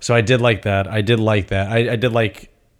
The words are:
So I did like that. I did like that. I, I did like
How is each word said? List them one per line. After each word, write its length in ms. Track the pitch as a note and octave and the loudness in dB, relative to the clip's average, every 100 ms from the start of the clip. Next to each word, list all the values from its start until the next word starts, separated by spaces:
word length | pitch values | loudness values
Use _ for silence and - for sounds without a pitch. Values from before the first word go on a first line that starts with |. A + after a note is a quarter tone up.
So 100 | - | 0
I 60 | A#2+ | 0
did 220 | G#2+ B2+ | 2 2
like 220 | A#2+ G#2+ | 2 0
that. 220 | G#2 G2 F#2+ | -2 -2 -2
I 140 | G#2+ | -4
did 200 | G#2 A#2 | 0 0
like 260 | A2 G#2+ F2+ | 2 0 -2
that. 240 | G2 G2+ | -4 -2
I, 220 | A2+ A#2 | 0 0
I 20 | A2+ | 0
did 160 | B2 | 0
like 400 | A2+ G#2+ - - _ _ | 0 -2 -6 -20 _ _